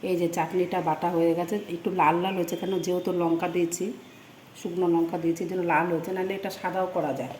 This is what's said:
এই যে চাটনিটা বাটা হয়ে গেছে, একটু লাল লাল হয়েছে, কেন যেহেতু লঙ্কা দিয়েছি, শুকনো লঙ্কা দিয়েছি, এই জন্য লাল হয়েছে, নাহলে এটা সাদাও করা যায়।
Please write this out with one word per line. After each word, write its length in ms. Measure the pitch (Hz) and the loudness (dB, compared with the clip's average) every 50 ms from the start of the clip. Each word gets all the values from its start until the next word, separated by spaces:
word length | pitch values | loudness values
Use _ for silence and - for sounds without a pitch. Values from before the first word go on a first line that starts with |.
| - 190 | 0 0
এই 80 | 185 | 0
যে 120 | 170 175 170 | 2 0 0
চাটনিটা 540 | 170 175 156 160 185 185 180 175 - 180 | 0 0 -2 0 2 0 0 2 0 -2
বাটা 280 | 165 165 156 156 - 175 | 0 0 0 0 0 0
হয়ে 260 | 180 165 165 170 165 | 2 4 4 4 4
গেছে, 240 | 165 175 170 214 202 202 - | 2 0 -2 -2 -4 -4 -4
একটু 220 | 170 170 - 190 | -8 -4 -2 -2
লাল 240 | 185 180 156 151 165 | 2 4 4 4 4
লাল 200 | 170 180 190 190 | 4 2 0 0
হয়েছে, 200 | 185 175 - 185 | 0 -2 -2 -2
কেন 240 | - - 185 190 180 | -4 -2 -2 -2 -2
যেহেতু 320 | 165 180 180 180 180 185 | 0 0 0 0 0 0
লঙ্কা 360 | 175 175 170 165 165 165 180 170 | 0 2 2 2 2 2 0 0
দিয়েছি, 460 | 170 175 175 165 - - 185 208 254 - - - - - - - - - - - - - - | 0 0 0 0 0 -4 -4 -6 -6 -8 -14 -20 -20 -20 -20 -20 -20 -20 -20 -20 -20 -10 -8
শুকনো 240 | 180 170 175 185 175 | -6 -2 0 2 4
লঙ্কা 300 | 170 165 165 165 180 170 | 4 4 2 2 -2 -2
দিয়েছি, 260 | 165 165 165 - 185 | 0 0 0 0 -2
এই 60 | 165 | -4
জন্য 120 | 185 185 | -2 -2
লাল 300 | 175 170 160 151 165 180 | 0 2 2 2 2 2
হয়েছে, 200 | 170 160 160 190 | 0 -2 -2 -2
নাহলে 240 | 185 190 185 190 196 | -4 -2 -2 -2 -4
এটা 140 | 196 - 190 | -4 -4 -6
সাদাও 380 | 190 - - 185 175 190 185 180 | -8 -4 -4 -2 0 0 -2 0
করা 260 | - 185 - 139 - | 0 -2 0 0 -2
যায়। 160 | - 123 127 - - | -4 -4 -8 -8 -12